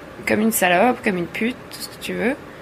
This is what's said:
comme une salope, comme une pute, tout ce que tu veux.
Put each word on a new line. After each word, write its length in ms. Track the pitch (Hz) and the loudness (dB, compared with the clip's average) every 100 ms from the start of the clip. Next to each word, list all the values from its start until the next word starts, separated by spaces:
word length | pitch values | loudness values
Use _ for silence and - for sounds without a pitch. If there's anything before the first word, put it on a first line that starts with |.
| - - - | -16 -10 0
comme 140 | 214 | 4
une 120 | 220 | 4
salope, 480 | 220 185 175 233 247 | 4 4 6 4 4
comme 140 | - 180 | 0 0
une 80 | 170 | -2
pute, 280 | - 226 254 - | -2 -2 -4 -10
tout 80 | - | -14
ce 100 | - | -14
que 120 | - | -12
tu 100 | - | -8
veux. 220 | 185 202 294 - - | -2 -2 -2 -8 -16